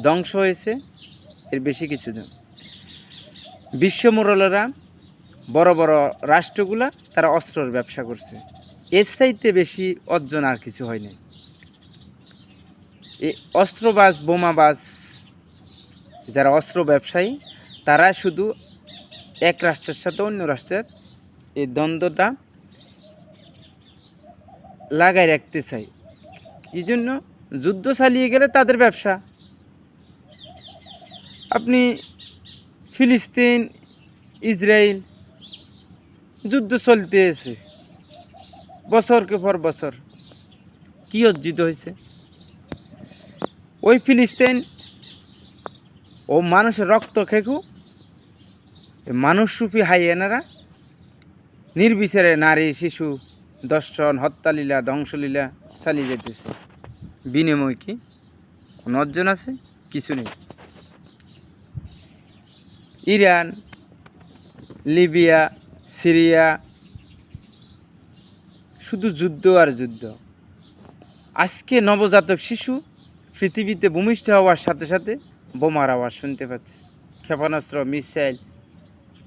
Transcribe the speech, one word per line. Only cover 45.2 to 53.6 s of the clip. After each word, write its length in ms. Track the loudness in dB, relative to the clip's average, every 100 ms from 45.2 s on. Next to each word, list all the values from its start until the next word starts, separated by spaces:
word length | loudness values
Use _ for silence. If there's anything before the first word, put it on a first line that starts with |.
| _ -20 -20 -20 -20 -20 _ _ _ -20 -2
ও 120 | -2
মানুষের 480 | 2 2 2 0 0
রক্ত 360 | 0 0 -4
খেকু, 380 | -2 -2 -2 -6 -10 -20 -20 _ _ _ _ _ -20 _ _ -20 -20 _ -8
এ 60 |
মানুষরূপী 720 | -2 2 2 0 -2 -4 -2
হাইয়েনারা 600 | 2 2 2 0 -2 -6 -8 -20 -20 _ _ _ _ _ _ _ _ _ _ 0
নির্বিচারে 600 | 2 2 0 2 4 4
নারী, 360 | 4 4 0
শিশু, 460 | -2 -8 -6 -8 -8 -14 -20 _ _